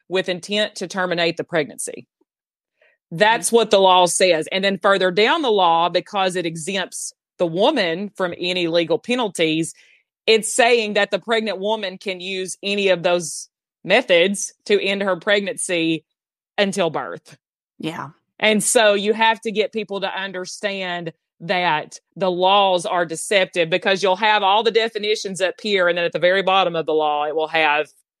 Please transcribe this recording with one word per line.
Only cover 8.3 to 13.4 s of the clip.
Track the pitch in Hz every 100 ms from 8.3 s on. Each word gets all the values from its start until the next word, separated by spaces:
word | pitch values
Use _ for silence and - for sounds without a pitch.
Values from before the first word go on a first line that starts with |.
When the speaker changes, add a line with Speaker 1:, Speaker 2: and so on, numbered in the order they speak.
| -
Speaker 1:
any | 175 180 165
legal | 170 165 160
penalties, | - 247 220 - 160 160 165 - _ _ _ _ -
it's | 220 214
saying | - 240 240 214
that | 208 202
the | 196
pregnant | - 226 220 190
woman | 202 220 196 185
can | 208 185
use | 180 190 185 -
any | 202 202 190
of | 175
those | 180 175 156 -